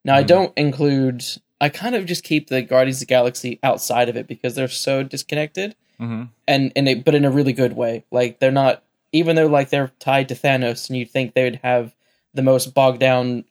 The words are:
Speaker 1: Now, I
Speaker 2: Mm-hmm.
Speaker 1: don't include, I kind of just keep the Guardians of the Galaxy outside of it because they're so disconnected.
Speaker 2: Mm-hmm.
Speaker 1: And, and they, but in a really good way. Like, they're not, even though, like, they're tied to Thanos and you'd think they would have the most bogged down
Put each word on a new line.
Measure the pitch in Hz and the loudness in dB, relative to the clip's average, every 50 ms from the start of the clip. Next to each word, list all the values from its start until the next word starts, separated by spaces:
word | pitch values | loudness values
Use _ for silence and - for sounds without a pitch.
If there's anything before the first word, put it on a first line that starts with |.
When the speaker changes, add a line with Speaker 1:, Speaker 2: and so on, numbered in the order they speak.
| - | 0
Speaker 1:
Now, | 135 135 | 2 4
I | 139 | 4
Speaker 2:
Mm-hmm. | 139 139 | 6 6
Speaker 1:
don't | 175 190 190 - - | 4 4 4 0 -2
include, | - 147 147 131 139 147 147 139 135 131 131 127 123 - - - - _ _ _ _ | -2 -2 0 0 0 0 2 2 2 0 -2 -2 -4 -10 -12 -14 -14 _ _ _ _
I | 143 147 | -2 -2
kind | - - - 240 247 | -2 -4 -6 -4 -4
of | 214 190 | -4 -4
just | 165 175 165 - | -6 -8 -8 -4
keep | - 160 151 151 - | -2 -2 -2 -2 -2
the | 143 131 | -4 -4
Guardians | 120 - 131 127 131 135 131 | -2 2 2 2 2 2 0
of | 135 | -4
the | 135 | -2
Galaxy | - 127 127 120 123 123 - - 123 117 - | 2 2 2 2 2 -2 -4 -8 -10 -8 -2
outside | - 131 - - - - 117 120 123 117 | -2 -2 -2 -2 -4 -2 0 0 0 0
of | 110 | -2
it | 117 113 | -6 -10
because | - 113 - - 127 117 | -10 -12 -10 -8 -8 -4
they're | 131 131 127 | -4 -6 -6
so | - - - 143 135 135 | -6 -6 -4 -2 -2 -2
disconnected. | 135 131 - 143 - - 147 151 151 151 - 180 196 208 220 _ _ _ _ - | -4 -6 -8 -12 -10 -6 -6 -4 -6 -6 -6 -8 -8 -8 -10 _ _ _ _ -12
Speaker 2:
Mm-hmm. | 117 117 117 110 123 123 _ _ _ - | -10 -8 -8 -10 -10 -14 _ _ _ 0
Speaker 1:
And, | 143 139 135 131 - | 0 2 0 0 0
and | 139 139 | 0 0
they, | 135 135 | 0 0
but | 127 131 165 151 | 2 2 2 2
in | 143 143 | 4 2
a | 139 | 2
really | 131 147 143 139 | 2 2 2 0
good | 127 131 127 123 113 | 0 0 0 0 0
way. | 123 123 117 117 113 - _ | -2 -4 -4 -4 -6 -8 _
Like, | - 123 123 117 - _ | -2 -2 -2 -2 -2 _
they're | 135 131 | 0 2
not, | 135 139 135 131 - - _ _ _ _ _ _ | 2 2 2 2 0 -2 _ _ _ _ _ _
even | - 156 165 160 165 | 0 0 2 2 2
though, | 160 156 | 2 4
like, | 156 147 143 131 - | 4 2 2 2 0
they're | - 143 139 127 - _ | 0 -2 -2 -4 -8 _
tied | - 135 135 139 135 131 | -4 0 0 0 0 -2
to | 127 | -6
Thanos | - - 143 135 131 127 117 117 - - - | -4 -2 0 0 0 -2 -4 -4 -6 -8 -8
and | 135 | -8
you'd | 127 120 - | -8 -8 -4
think | - 139 127 113 - | -4 -4 -4 -2 0
they | 131 127 | 0 0
would | 127 117 127 | 0 -2 -4
have | - 127 123 123 117 113 - _ _ _ _ _ _ _ | -2 0 0 0 -2 -4 -12 _ _ _ _ _ _ _
the | - 139 | -4 0
most | 131 131 131 127 131 135 - | 2 4 4 4 0 0 0
bogged | 139 135 131 127 117 | 2 2 2 2 2
down | 131 131 127 127 123 123 123 117 - _ | 2 2 2 2 0 -2 -4 -6 -8 _